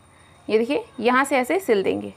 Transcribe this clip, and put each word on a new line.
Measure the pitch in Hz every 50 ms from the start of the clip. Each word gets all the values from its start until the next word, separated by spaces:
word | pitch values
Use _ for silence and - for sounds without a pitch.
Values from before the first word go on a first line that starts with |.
| _ _ _ _ - - - - _ -
ये | 208 220
देखिए | 233 233 294 - 220 - - -
यहाँ | 214 240 247 262 277
से | 277 294 254
ऐसे | 254 - 311 392
सिल | - - 226 196 190
देंगे | - 185 202 202 202 196